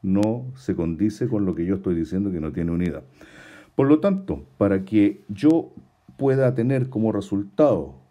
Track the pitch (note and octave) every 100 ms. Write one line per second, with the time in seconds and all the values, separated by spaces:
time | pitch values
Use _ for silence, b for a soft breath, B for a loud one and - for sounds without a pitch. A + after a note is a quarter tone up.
0 | G2 G2 G#2+ A#2+ B2+ - - F#2 E2 D#2+
1 | G#2 G#2 B2 G#2+ G2 D#2+ E2+ F#2+ F#2+ E2+
2 | E2 F#2+ G2+ F2+ D#2 D2+ E2+ E2+ F2+ D2+
3 | - B B B B B B - C#3 D3+
4 | G3+ F#3+ - C#2+ - _ G2+ F#2+ F#2+ A2
5 | G2+ - _ G2 D3 E3 - - _ _
6 | _ - C3+ C3+ B2+ B2+ A#2+ C3+ C3 G#2+
7 | A2 G2+ G2 G2+ G2+ - D3+ G2+ C#2 C2
8 | _